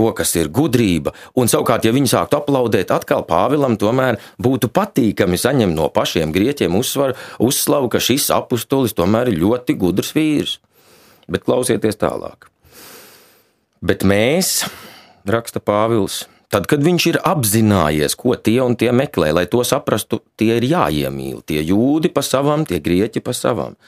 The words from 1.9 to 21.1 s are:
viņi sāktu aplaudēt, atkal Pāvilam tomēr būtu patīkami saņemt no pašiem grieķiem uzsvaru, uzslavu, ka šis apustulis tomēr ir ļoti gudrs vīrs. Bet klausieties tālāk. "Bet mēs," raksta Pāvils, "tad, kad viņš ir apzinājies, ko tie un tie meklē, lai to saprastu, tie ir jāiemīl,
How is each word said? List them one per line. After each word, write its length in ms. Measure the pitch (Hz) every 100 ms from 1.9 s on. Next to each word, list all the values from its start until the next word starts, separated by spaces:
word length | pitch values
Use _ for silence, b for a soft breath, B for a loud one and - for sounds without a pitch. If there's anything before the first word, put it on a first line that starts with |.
viņi 160 | 127 131 107
sāktu 240 | 87 143
aplaudēt, 500 | 143 135 120 107 90
atkal 320 | 165 - 131
Pāvilam 560 | - 82 113 147 135 107
tomēr 400 | 101 127 131 110 B B
būtu 300 | 117 131 117
patīkami 640 | - 214 - 117 - 98 87
saņemt 400 | 120 139 101 80
no 80 | 78
pašiem 480 | - 127 87 78
grieķiem 400 | 85 113 143 90
uzsvaru, 400 | 90 - 139 139 123 B B
uzslavu, 500 | 110 - - 147 123
ka 140 | 120
šis 240 | - 135 -
apustulis 640 | 101 - 120 - 139 120 -
tomēr 320 | 87 110 127
ir 80 | 85
ļoti 400 | 95 123 123 131
gudrs 320 | 90 95 - 156
vīrs. 400 | 156 147 - - _ b b b b b b
Bet 160 | - -
klausieties 480 | 127 127 110 110
tālāk. 560 | 104 76 58 50 - - _ B B B B B B B B B B _ _
"Bet 220 | 85 95
mēs," 640 | 95 101 117 170 185 - - B B B B B
raksta 360 | 101 113 - -
Pāvils, 640 | - 104 113 113 95 - - b b
"tad, 140 | 101 90
kad 80 | 147
viņš 280 | 151 175 170
ir 60 | 165 156
apzinājies, 880 | 180 110 110 110 101 76 78 71
ko 220 | - 123 120
tie 240 | - 120
un 140 | 123 113
tie 160 | 113
meklē, 400 | 120 143 - 78
lai 120 | 80 90
to 180 | 120
saprastu, 560 | 120 135 - 107 - 110 _ -
tie 200 | 110 117
ir 60 |
jāiemīl, 800 | 123 175 76 76 67